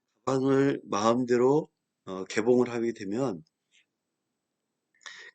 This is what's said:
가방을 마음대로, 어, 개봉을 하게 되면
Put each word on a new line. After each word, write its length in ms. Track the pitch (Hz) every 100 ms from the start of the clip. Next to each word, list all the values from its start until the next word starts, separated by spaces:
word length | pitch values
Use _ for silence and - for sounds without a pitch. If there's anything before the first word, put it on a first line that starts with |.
| _ _ -
가방을 560 | 135 135 135 139 135 -
마음대로, 840 | 101 110 123 120 120 127 151 170 _ _ _ -
어, 200 | 95 95
개봉을 460 | 113 113 123 123
하게 220 | 120 117
되면 500 | 113 98 113 135 85 - _ _ _ _ _ _ _ _ _ _ _ _ _ _ _ - - -